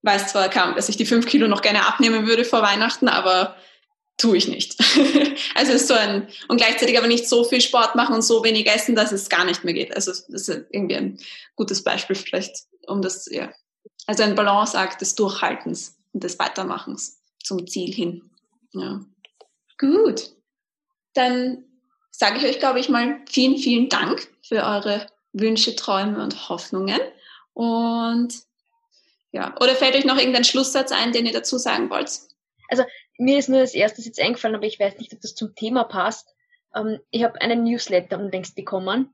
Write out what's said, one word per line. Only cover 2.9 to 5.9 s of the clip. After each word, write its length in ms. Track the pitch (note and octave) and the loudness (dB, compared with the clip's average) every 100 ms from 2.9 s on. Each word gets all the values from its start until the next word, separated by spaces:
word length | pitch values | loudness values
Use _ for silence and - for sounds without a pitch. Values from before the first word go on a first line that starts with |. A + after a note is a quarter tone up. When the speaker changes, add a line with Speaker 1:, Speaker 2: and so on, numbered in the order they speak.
| - A#3+ | 2 2
Speaker 1:
aber 480 | - F#3 F#3 F#3+ - - _ _ _ _ - | 2 2 2 0 -6 -20 _ _ _ _ 0
tue 180 | A#3 F#3+ | 2 4
ich 120 | - | 2
nicht. 280 | - - - | -4 -8 0
<laughs> 60 | A3+ D4 C4+ C#4+ C#4+ - - | 2 4 4 4 2 -2 -4
Also 180 | - B3+ | 0 4
es 100 | C4 | 4
ist 60 | |
so 60 | - | 4